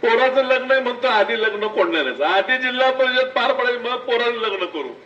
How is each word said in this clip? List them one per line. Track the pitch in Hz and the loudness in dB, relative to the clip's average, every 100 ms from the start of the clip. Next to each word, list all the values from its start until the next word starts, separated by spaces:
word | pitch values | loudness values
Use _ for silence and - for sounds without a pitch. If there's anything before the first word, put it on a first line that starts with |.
पोराचं | 240 233 262 262 | 2 4 4 2
लग्न | 262 254 254 | 2 0 2
आहे | 269 | 0
म्हणतो, | 247 240 262 | 0 -2 0
आधी | 220 202 226 | 2 2 0
लग्न | 214 208 214 | -2 -2 -4
कोण | - 175 | 0 0
नाही | 165 | 0
न्यायचं. | 135 120 | -2 -2
आधी | - 196 - 254 | 0 0 0 -2
जिल्हा | 254 254 262 | -2 2 0
परिषद | 262 262 254 262 | 2 0 2 0
पार | 254 247 | 0 0
पडेल, | 269 247 240 | 0 0 -2
मग | 233 254 | -4 -6
पोराचं | - 233 233 | -2 0 0
लग्न | 233 220 196 175 | -2 -4 -4 -6
करू. | 160 131 110 | -6 -10 -12